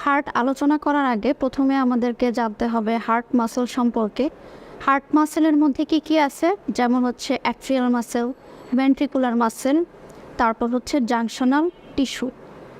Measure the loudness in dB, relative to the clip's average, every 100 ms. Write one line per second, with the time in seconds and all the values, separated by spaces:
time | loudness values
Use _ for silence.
0 | -2 0 0 -2 0 0 0 2 0 0
1 | 0 0 0 -2 -2 0 2 2 2 2
2 | 0 0 0 0 -2 -2 -2 -2 0 -2
3 | 0 -2 0 0 0 -2 -2 0 0 0
4 | -2 -2 -4 -4 -16 -20 -20 -6 0 0
5 | 2 2 2 2 2 4 4 2 0 0
6 | 2 2 2 0 -2 0 -4 0 0 2
7 | 0 -4 -4 -2 -2 -4 -2 0 0 0
8 | -2 -4 -4 -6 -16 -20 -4 0 2 2
9 | 0 0 0 0 0 0 0 0 0 -8
10 | -20 -20 -10 -2 0 0 -2 -2 -2 -2
11 | 0 -2 -2 -2 0 2 0 -4 -8 -4
12 | -4 -4 -8 -10 -18 -20 -20 -16